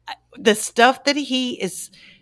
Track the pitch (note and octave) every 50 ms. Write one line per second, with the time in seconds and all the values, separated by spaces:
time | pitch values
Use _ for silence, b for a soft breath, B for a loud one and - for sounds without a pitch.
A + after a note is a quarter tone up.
0 | _ - - - _ _ - - - A3+ G#3 A3 - - - - A#3 B3+ B3+ C4
1 | - C#4+ C#4+ D4 C#4 B3 C4 B3+ B3+ B3 - - G3 F3+ - - - - b b
2 | b b b b